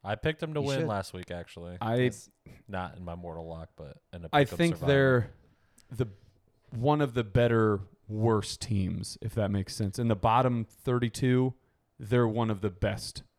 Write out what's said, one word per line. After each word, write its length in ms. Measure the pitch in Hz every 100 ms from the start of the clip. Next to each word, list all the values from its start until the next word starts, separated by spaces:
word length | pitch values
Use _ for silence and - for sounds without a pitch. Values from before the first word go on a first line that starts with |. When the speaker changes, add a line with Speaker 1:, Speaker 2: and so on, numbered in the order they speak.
Speaker 1:
I 120 | 95 107
picked 240 | 156 156
them 140 | 160 151
to 60 |
Speaker 2:
You 60 | 139
Speaker 1:
win 120 | 135
Speaker 2:
should. 60 | 156
Speaker 1:
last 260 | 101 95
week, 180 | 92 90
actually. 460 | 87 85 - 87 90
Speaker 3:
I 140 | 110 120
Speaker 1:
It's 320 | 127 107 - _ - - -
not 280 | 98 90 -
in 60 |
my 120 | 87 87
mortal 320 | 87 82 82
lock, 220 | 82 80 _
but 220 | 76 67 _
in 120 | 90 82
a 40 |
Speaker 3:
I 100 | 147
Speaker 1:
pick 100 | 143
'em 40 | -
Speaker 3:
think 180 | 170 156
Speaker 1:
survivor. 120 | 135
Speaker 3:
they're 400 | 139 135 127 107 - _ _ _ _ _
the, 160 | 117 120 95 - _ _ _ _ 113
one 220 | 135 151
of 120 | 143 120
the 80 |
better 560 | 107 107 120 117 110 101 98 _ -
worst 540 | 107 113 107 98 -
teams, 560 | - 101 90 87 110 -
if 120 | - 117
that 140 | 101
makes 240 | 101 95 -
sense, 220 | 104 -
in 120 | 117
the 60 | 104
bottom 480 | 113 113 127 120 110
thirty-two. 920 | _ - 123 120 - 131 127 131 - _ _ _ _
They're 280 | 107 123 117
one 220 | 110 113
of 120 | 101
the 100 | 104
best 500 | 87 101 110 - - -